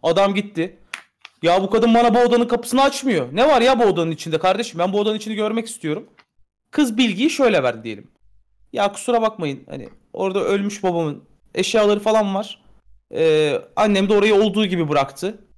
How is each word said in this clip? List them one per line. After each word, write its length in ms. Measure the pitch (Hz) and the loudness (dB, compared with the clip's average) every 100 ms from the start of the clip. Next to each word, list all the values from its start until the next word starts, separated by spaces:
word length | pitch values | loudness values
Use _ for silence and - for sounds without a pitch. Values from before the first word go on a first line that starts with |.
Adam 300 | 165 170 196 196 | 0 2 2 0
gitti. 420 | 202 165 180 - _ - - _ - _ | -6 -6 -8 -8 _ -20 -20 _ -20 _
"Ya 200 | 165 180 | 0 2
bu 60 | 190 | 2
kadın 240 | 220 233 | 2 4
bana 200 | 226 240 233 | 4 4 4
bu 40 | |
odanın 280 | 240 240 240 | 4 2 2
kapısını 340 | 240 240 247 | -2 -2 2
açmıyor. 440 | 277 277 262 190 123 | 2 0 -2 -2 -2
Ne 140 | 151 269 | 0 4
var 140 | 277 | 4
ya 180 | 233 262 | 4 4
bu 40 | |
odanın 280 | 226 170 165 | 2 2 -2
içinde 280 | 156 - 156 | -4 -4 -2
kardeşim? 400 | 185 196 233 160 | 0 0 -4 -4
Ben 140 | 180 | -2
bu 60 | 196 | 0
odanın 180 | 208 214 | -2 -4
içini 180 | 214 214 | -6 -6
görmek 320 | 214 226 226 | -4 -4 -6
istiyorum." 380 | - 160 160 269 _ _ _ _ _ _ | -10 -6 -6 -8 _ _ _ _ _ _
Kız 260 | - 277 220 | -2 0 2
bilgiyi 320 | 247 185 285 | -2 0 -2
şöyle 340 | 330 254 185 | 2 2 2
verdi 200 | 127 117 | 0 -4
diyelim. 280 | 113 104 - _ _ _ _ _ _ | -10 -14 -16 _ _ _ _ _ _
"Ya 180 | - 202 | -2 -2
kusura 300 | 202 - 233 | -2 -2 0
bakmayın, 420 | 220 220 160 139 - | 0 -2 -8 -8 -12
hani 200 | 135 117 - _ | -16 -16 -20 _
orada 300 | - 190 190 | -6 -4 -2
ölmüş 400 | - 202 202 202 | -2 -2 -2 -4
babamın 400 | 185 170 160 143 _ _ _ - | -2 -2 -4 -6 _ _ _ -6
eşyaları 440 | 185 226 208 208 | -2 2 2 2
falan 360 | 208 220 208 190 | 2 2 0 -2
var. 260 | 220 - _ _ _ - _ - | -6 -14 _ _ _ -20 _ -2
Ee, 460 | 160 156 151 131 - - | 2 2 2 -2 -6 -2
annem 340 | 214 196 196 | 0 2 2
de 40 | |
orayı 220 | 208 208 208 | 2 4 4
olduğu 300 | 214 208 214 | 2 0 -2
gibi 240 | 180 156 | -2 0
bıraktı. 480 | 147 139 - 180 220 _ | 0 -2 -4 -10 -10 _